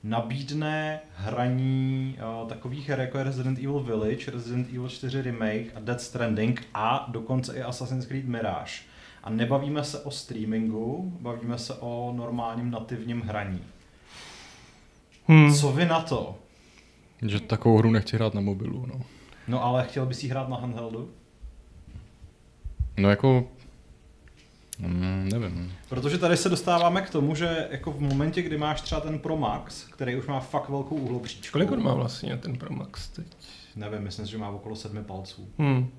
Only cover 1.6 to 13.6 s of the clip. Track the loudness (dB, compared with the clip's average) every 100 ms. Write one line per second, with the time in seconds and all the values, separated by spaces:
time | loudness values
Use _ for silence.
1.6 | 2 2 0 0 -4 -6 -8 -6 -8 -8
2.6 | -8 -8 -4 -2 -2 -2 -2 -2 -2 -2
3.6 | -2 -2 0 0 0 -2 -4 -8 -4 -2
4.6 | -2 -6 -8 -6 -4 -2 -2 -2 0 -2
5.6 | -4 -8 -4 -4 -4 -2 0 2 2 0
6.6 | -4 0 2 2 -2 -8 0 0 0 -6
7.6 | -6 -6 -4 -6 -4 -6 -4 -2 -2 -4
8.6 | -8 -12 -16 -20 -20 -14 -4 0 2 2
9.6 | 0 -2 -4 -6 -8 -10 -10 -6 -2 0
10.6 | 0 -2 -2 -4 -6 -8 -8 -6 -4 -6
11.6 | -6 -8 -6 -6 -4 -4 -4 -4 -4 -2
12.6 | -4 -4 -6 -8 -4 -4 -4 -4 -4 -6